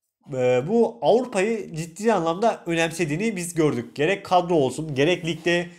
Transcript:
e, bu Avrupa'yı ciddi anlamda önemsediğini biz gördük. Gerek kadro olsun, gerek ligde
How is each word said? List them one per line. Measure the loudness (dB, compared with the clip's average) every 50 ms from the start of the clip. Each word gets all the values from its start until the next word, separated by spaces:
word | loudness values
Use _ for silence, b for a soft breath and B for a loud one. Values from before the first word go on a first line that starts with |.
| _ _ _ _ _ -8 -4
e, | 0 2 2 2 2 2 2
bu | 2 2 2 2 0 0
Avrupa'yı | 2 4 4 4 2 0 0 0 0 0 -2 -4 -6 -10 -10
ciddi | -10 -10 -10 -8 -4 0 2
anlamda | 2 2 2 0 0 0 0 0 0 -2 -4
önemsediğini | -2 0 0 0 0 -2 -2 -4 -2 -2 -2 -2 -2 -4
biz | -4 -6 -4 0
gördük. | 0 2 2 0 -2 -6 -8 -4
Gerek | -2 0 0 0 -2 0
kadro | 2 2 2 2 2 2
olsun, | 2 2 0 -2 -4 -8 -4 0
gerek | 0 2 2 2 0 -2
ligde | -6 -6 -4 0 0 0 0 -2 -4 B